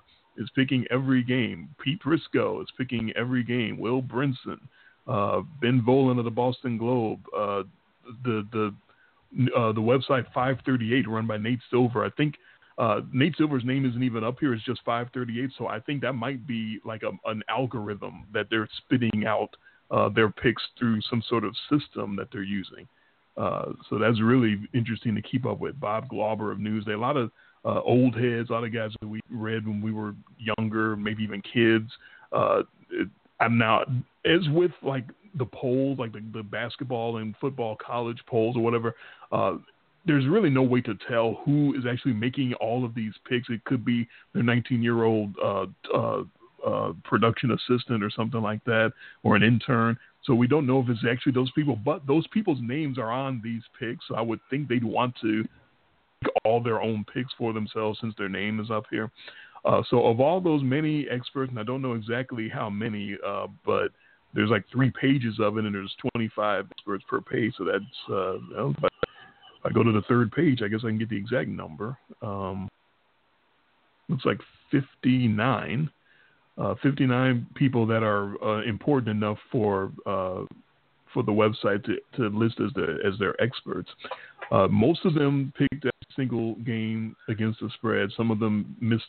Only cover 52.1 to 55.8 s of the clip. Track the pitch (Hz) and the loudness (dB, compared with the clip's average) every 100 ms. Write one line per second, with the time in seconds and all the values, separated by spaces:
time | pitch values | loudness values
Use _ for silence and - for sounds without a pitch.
52.1 | 151 160 214 208 135 117 143 151 127 110 | 0 2 0 0 -2 -2 -4 -4 -4 -4
53.1 | 123 135 127 113 117 - - 117 143 - | -2 -4 -4 -6 -8 -10 -10 -8 -8 -6
54.1 | 117 117 107 - 139 139 123 113 107 123 | -4 -2 -4 -4 -4 0 0 0 0 0
55.1 | - 110 107 107 _ _ _ | 0 0 0 -2 _ _ _